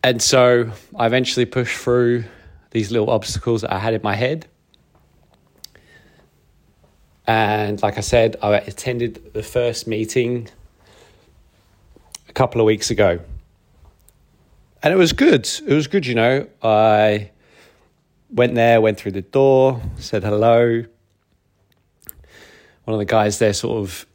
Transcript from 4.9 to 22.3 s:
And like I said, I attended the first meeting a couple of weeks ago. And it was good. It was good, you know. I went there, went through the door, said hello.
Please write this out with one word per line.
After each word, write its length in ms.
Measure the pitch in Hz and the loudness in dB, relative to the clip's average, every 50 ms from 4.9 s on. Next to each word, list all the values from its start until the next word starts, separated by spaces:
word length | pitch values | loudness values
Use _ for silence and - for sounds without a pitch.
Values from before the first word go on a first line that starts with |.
| _ _ _ _ _ _ _ _ _ _ _ _ _ _ - - _ - _ _ _ - _ _ _ _ _ _ _ _ _ _ _ _ _ _ _ _ _ _ _ _ _ _ _ _ _ | _ _ _ _ _ _ _ _ _ _ _ _ _ _ -20 -20 _ -20 _ _ _ -20 _ _ _ _ _ _ _ _ _ _ _ _ _ _ _ _ _ _ _ _ _ _ _ _ _
And 560 | - 113 110 110 104 107 107 104 101 104 101 | -2 0 0 2 0 0 -2 -2 -4 -4 -2
like 160 | - 104 101 - | -2 -2 -2 -4
I 20 | |
said, 360 | 104 - - 120 113 113 - - | -4 0 2 2 2 2 0 -2
I 200 | - 104 104 104 | 0 0 0 0
attended 760 | - - 101 - - 127 123 120 117 117 113 - - - - | 0 -4 -16 -8 -8 -6 -4 -4 -6 -6 -8 -12 -20 -12 -12
the 80 | 110 | -12
first 440 | 104 - - 127 120 120 113 - - | -12 -4 -4 -2 -2 -2 -4 -6 -8
meeting 600 | 113 110 107 113 - - 131 120 120 123 120 113 - _ _ - _ _ _ _ _ _ _ - _ _ _ _ _ _ _ _ _ _ _ _ _ _ _ _ _ _ - _ _ - - _ - | -6 -4 -4 -6 -2 -2 -2 -2 -2 -4 -6 -8 -12 _ _ -20 _ _ _ _ _ _ _ -20 _ _ _ _ _ _ _ _ _ _ _ _ _ _ _ _ _ _ -20 _ _ -20 -20 _ -16
a 20 | |
couple 300 | - - 131 - - 117 | -2 -2 -2 0 2 2
of 40 | 110 | 2
weeks 240 | 107 110 101 - - | 2 2 0 -2 -4
ago. 300 | 117 98 104 92 87 85 85 - - - _ _ _ _ _ _ _ _ _ - _ _ _ _ _ _ _ _ _ _ _ _ _ _ _ _ _ _ | 0 2 2 2 2 -2 -6 -14 -16 -18 _ _ _ _ _ _ _ _ _ -20 _ _ _ _ _ _ _ _ _ _ _ _ _ _ _ _ _ _
And 80 | - 151 | -2 0
it 60 | 180 | 2
was 160 | 190 180 165 | 2 2 2
good. 340 | - - 269 339 - 135 107 - - - 302 | 2 2 4 4 4 2 0 -4 -10 -8 -2
It 80 | 254 139 | 0 0
was 120 | 156 151 | 0 0
good, 200 | - - 196 156 | 0 -2 -2 -2
you 80 | 123 120 | 0 0
know. 320 | 117 113 120 131 139 - - _ _ | 2 2 2 2 0 -4 -8 _ _
I 680 | - 113 107 107 110 110 107 107 107 107 104 104 101 98 _ _ _ _ _ _ _ _ _ _ _ _ _ _ _ _ _ _ _ _ | 0 2 2 4 4 4 4 4 4 2 2 0 -4 -10 _ _ _ _ _ _ _ _ _ _ _ _ _ _ _ _ _ _ _ _
went 220 | 247 156 123 123 110 | 0 2 2 2 4
there, 260 | 117 113 117 117 113 | 2 4 6 6 6
went 180 | 110 110 107 - | 4 2 0 -2
through 140 | - 104 | -8 -8
the 80 | 95 101 | -8 -8
door, 640 | 92 _ - 135 135 135 135 131 131 131 131 117 - - - - | -10 _ 0 2 4 4 4 4 4 2 0 -2 -8 -10 -12 -12
said 260 | - - - 104 92 | -10 -6 -6 -4 -2
hello. 580 | 107 104 104 110 117 117 117 120 117 117 117 117 - _ _ _ _ _ _ _ _ _ _ _ _ _ _ _ _ _ _ _ _ _ _ _ - _ - - _ | -2 0 2 4 4 4 4 4 2 0 -2 -4 -10 _ _ _ _ _ _ _ _ _ _ _ _ _ _ _ _ _ _ _ _ _ _ _ -20 _ -20 -20 _